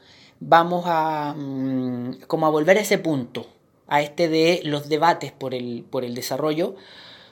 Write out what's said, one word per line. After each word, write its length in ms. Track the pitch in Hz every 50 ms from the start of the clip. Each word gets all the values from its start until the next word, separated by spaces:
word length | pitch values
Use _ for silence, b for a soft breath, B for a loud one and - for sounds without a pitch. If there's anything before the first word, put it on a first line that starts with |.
| b b b b b b b b
vamos 420 | 165 143 160 165 170 175 175 175 175
a, 480 | 175 170 160 156 160 156 151 147 147 143 151
mm, 840 | 143 139 135 131 131 131 131 127 127 127 123 123 120 127 131 - - -
como 180 | 165 160 160
a 40 | 156
volver 280 | 156 151 151 175 190 214
a 40 |
ese 160 | 214 208 208 196
punto, 500 | - 170 151 135 117 - - 120 - - - _ _ _ _ _ _ -
a 140 | 147 147
este 260 | 147 147 - - 175 160
de 320 | 160 160 160 170 180 170 -
los 240 | 151 147 143 139 143
debates 420 | 156 147 160 170 165 165 147 131
por 220 | - - 135 131 131
el, 320 | 127 123 123 120 120 117 -
por 140 | - 131 123
el 100 | 120 120
desarrollo, 640 | 123 120 - 135 131 147 156 156 156 170 165 B B B B B B B B B B B B